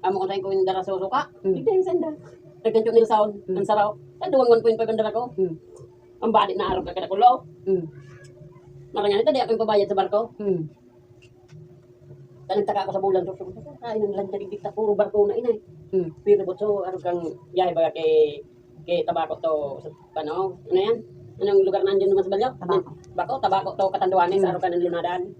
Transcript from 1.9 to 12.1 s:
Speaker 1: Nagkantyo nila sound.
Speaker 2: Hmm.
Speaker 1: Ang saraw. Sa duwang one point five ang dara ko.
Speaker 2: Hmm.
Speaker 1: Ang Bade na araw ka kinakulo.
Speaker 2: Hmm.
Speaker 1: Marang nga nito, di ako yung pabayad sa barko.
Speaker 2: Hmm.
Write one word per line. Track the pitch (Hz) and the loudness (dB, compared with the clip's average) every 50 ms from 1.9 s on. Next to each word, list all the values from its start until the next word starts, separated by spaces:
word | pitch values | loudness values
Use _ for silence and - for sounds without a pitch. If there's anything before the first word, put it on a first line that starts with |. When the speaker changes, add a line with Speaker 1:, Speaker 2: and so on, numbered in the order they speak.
| 349 349 320 320 302 - - - - - - - - - | 0 0 -2 -2 -6 -10 -16 -20 -20 -20 -20 -20 -20 -4
Speaker 1:
Nagkantyo | - 226 214 220 220 226 | -4 0 0 2 0 4
nila | 220 233 226 | 4 4 4
sound. | 220 226 214 214 214 202 202 | 6 4 2 2 2 -2 -10
Speaker 2:
Hmm. | - - 185 190 | -8 -6 -4 -4
Speaker 1:
Ang | 202 | 0
saraw. | - 214 208 202 208 214 - - - - - | 0 2 2 2 0 -2 -8 -16 -20 -14 -10
Sa | - - | -6 0
duwang | - 262 254 240 | 2 4 6 6
one | 233 226 | 4 6
point | 220 233 220 226 | 6 2 2 2
five | 226 | 0
ang | 220 220 214 | -2 0 -2
dara | 214 214 | -2 -2
ko. | 208 226 247 - | -2 -4 -6 -4
Speaker 2:
Hmm. | 156 185 190 175 160 - - - - - 127 - - - - - - - | -2 -2 -2 -2 -4 -10 -14 -20 -20 -20 -20 -20 -20 -20 -20 -20 -14 -4
Speaker 1:
Ang | - 226 | -2 2
Bade | 214 - - - 233 | 2 2 2 2 -2
na | 214 202 185 | -4 -2 -2
araw | 185 185 | -2 -2
ka | - 175 175 | -4 -4 -6
kinakulo. | 180 170 165 190 202 233 247 - - - - - - | -6 -4 -4 0 4 4 4 4 4 -2 -14 -20 -10
Speaker 2:
Hmm. | - 190 190 180 165 156 - - - - - - - - - - - - - - - - - - - - | -2 -2 -2 -2 -2 -6 -14 -18 -20 -20 -20 -20 -20 -20 -20 -20 -20 -20 -20 -20 -20 -20 -20 -20 -20 -10
Speaker 1:
Marang | - - 196 202 | -8 -2 0 0
nga | 202 208 | 0 2
nito, | 233 285 | 2 2
di | 294 262 | 2 0
ako | - - | 0 0
yung | 226 220 | 0 -2
pabayad | 226 214 214 208 175 | 0 2 2 2 2
sa | 170 202 190 | 2 0 -2
barko. | 185 185 202 208 233 226 - - | 0 0 0 -2 -2 -2 -8 -8
Speaker 2:
Hmm. | 214 202 185 165 160 151 - _ - - _ - - _ - - - - - - - - - - - - - - - - - _ - - | -2 -2 -2 -2 -2 -6 -10 _ -20 -20 _ -20 -20 _ -20 -20 -20 -20 -20 -20 -20 -20 -20 -20 -20 -20 -20 -20 -20 -20 -20 _ -20 -20